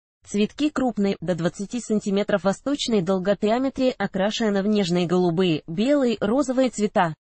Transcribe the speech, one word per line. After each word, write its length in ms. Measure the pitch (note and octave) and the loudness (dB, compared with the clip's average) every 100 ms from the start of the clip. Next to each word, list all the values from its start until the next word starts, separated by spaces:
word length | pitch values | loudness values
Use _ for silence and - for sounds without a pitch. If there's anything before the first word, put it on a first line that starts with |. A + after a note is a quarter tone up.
| _ _ - | _ _ -6
Цветки 440 | G#3 G#3 - D4+ | 0 0 0 -2
крупные, 460 | - B3+ G#3+ G3 - | 0 -2 0 -2 -2
до 140 | E3 | -4
двадцати 460 | E3+ E3+ - G3 B3 | -2 -4 -4 -8 -8
сантиметров 640 | - G#3+ G#3+ G3 G#3 G3+ | -2 -2 0 -2 0 0
восточной 580 | F#3+ F#3+ C4+ C#4+ - G#3+ | 0 -2 -4 -4 0 0
долготы, 480 | E3+ F#3+ F#3 G3+ G#3 | 0 0 0 0 0
аметрии, 440 | A#3 C4+ - B3+ - | 0 -2 0 -2 0
окрашены 640 | G3 G#3+ G3+ - A3 G3+ | -4 -2 -2 0 0 0
в 40 | G3 | 2
нежные 400 | G#3 F3 F3 E3+ | 0 2 0 2
голубые, 560 | F3+ F3+ E3 F#3 D3+ - | 2 2 2 2 0 -2
белые, 520 | E3 B3 D4 B3 G#3+ | -2 2 2 2 0
розовые 500 | G3+ C4 C4 B3+ C4 | 0 0 0 0 0
цвета. 440 | - G#3 G#3+ E3+ D3+ _ | 0 0 2 0 -2 _